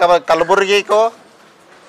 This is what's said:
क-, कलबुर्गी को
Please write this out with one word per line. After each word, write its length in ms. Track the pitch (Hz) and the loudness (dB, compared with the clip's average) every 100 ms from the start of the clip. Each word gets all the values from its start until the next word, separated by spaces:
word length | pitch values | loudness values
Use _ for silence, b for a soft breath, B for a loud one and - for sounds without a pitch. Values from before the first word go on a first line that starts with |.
क-, 240 | 175 175 - | 0 0 0
कलबुर्गी 540 | 165 165 196 190 202 | -2 0 0 0 -2
को 320 | 196 208 226 - - _ _ _ _ - | 0 -2 -2 -6 -20 _ _ _ _ -20